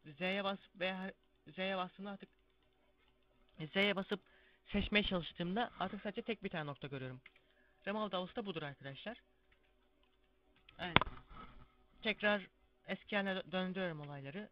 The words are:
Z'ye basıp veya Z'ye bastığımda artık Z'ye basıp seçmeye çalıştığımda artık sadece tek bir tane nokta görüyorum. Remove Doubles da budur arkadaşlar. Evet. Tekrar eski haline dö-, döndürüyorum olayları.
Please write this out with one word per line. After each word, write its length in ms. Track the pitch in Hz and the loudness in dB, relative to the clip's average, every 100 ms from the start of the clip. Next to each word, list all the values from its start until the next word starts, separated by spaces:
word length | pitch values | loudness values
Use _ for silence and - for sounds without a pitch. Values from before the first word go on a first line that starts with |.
| 151 | -16
Z'ye 380 | 143 185 196 | -2 0 2
basıp 360 | 196 196 - 196 | 2 0 -6 -2
veya 340 | 185 190 190 - _ _ - 151 | 0 0 -4 -8 _ _ -12 -2
Z'ye 220 | 190 190 | 0 0
bastığımda 340 | 180 - 202 | -2 -4 -8
artık 180 | 196 - _ _ _ _ _ _ _ _ _ _ _ - - 156 | -8 -14 _ _ _ _ _ _ _ _ _ _ _ -20 -10 0
Z'ye 220 | 196 202 190 | 4 6 4
basıp 260 | 190 202 - - - - - | 0 -4 -4 -20 -20 -20 0
seçmeye 320 | 202 - 208 | 2 4 4
çalıştığımda 680 | 202 185 156 - 175 202 240 - | 4 2 0 -4 0 0 0 -2
artık 220 | 190 202 | -4 -2
sadece 200 | 214 220 | -6 -6
tek 220 | 233 220 | -4 -4
bir 60 | 190 | -2
tane 160 | 170 147 | -2 -4
nokta 220 | 139 143 | -6 -6
görüyorum. 340 | 139 131 127 - - _ - - _ - | -6 -6 -8 -16 -20 _ -20 -20 _ -4
Remove 240 | 214 214 | 0 0
Doubles 240 | 185 180 - | 0 0 -4
da 100 | 202 | -4
budur 180 | 160 | -4
arkadaşlar. 540 | 147 135 135 135 208 240 _ _ _ - _ _ _ _ _ _ _ _ _ - - - | -4 -6 -10 -8 -10 -10 _ _ _ -20 _ _ _ _ _ _ _ _ _ -20 -20 -8
Evet. 180 | 175 165 - - - - - - - _ - - | 6 6 6 -6 -14 -14 -14 -16 -20 _ -20 -2
Tekrar 460 | 220 208 208 208 180 _ - _ - | 0 4 4 4 2 _ -20 _ -8
eski 280 | 196 - 208 | -8 0 0
haline 160 | 196 | 2
dö-, 200 | 190 - | 0 0
döndürüyorum 500 | 185 185 185 185 156 | 0 0 0 0 -2
olayları. 480 | 147 143 139 175 214 | -6 -8 -8 -8 -10